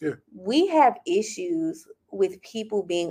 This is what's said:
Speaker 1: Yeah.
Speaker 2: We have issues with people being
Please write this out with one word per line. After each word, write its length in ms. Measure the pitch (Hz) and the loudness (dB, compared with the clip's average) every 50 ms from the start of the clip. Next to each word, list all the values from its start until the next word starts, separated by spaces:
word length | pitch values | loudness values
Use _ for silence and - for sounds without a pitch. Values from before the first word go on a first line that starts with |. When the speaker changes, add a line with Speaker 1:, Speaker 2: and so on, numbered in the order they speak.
Speaker 1:
Yeah. 140 | 160 151 123 - _ _ - | -6 -6 -6 -8 _ _ -20
Speaker 2:
We 320 | 190 185 196 254 311 370 392 | -10 -6 0 2 2 2 4
have 300 | 330 311 285 240 208 - - | 4 6 6 6 4 2 -2
issues 800 | 175 175 202 214 - - 185 180 175 165 160 160 160 180 - - - - _ _ _ | -2 0 0 0 -2 -6 -8 -6 -4 -2 -2 -2 -4 -4 -8 -12 -20 -20 _ _ _
with 300 | - 196 196 185 190 190 - | -2 0 0 0 0 -6 -16
people 400 | - - 226 214 220 214 202 185 | -12 -10 -8 -6 -4 -4 -4 -2
being 280 | 175 175 175 170 165 | -2 -2 -2 -2 -4